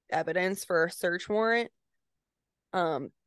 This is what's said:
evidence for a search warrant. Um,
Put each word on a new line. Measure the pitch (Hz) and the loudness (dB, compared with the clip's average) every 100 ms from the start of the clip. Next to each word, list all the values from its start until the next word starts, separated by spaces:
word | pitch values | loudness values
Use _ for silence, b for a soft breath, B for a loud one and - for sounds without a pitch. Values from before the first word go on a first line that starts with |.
| - | -4
evidence | 160 160 170 185 196 | -2 0 0 0 -2
for | - 175 | -2 0
a | 165 | 0
search | - 180 175 - | 0 -2 -2 -2
warrant. | 214 220 233 233 _ _ _ _ _ _ _ _ _ _ | 0 2 2 0 _ _ _ _ _ _ _ _ _ _
Um, | 190 165 139 139 _ | -2 0 0 -6 _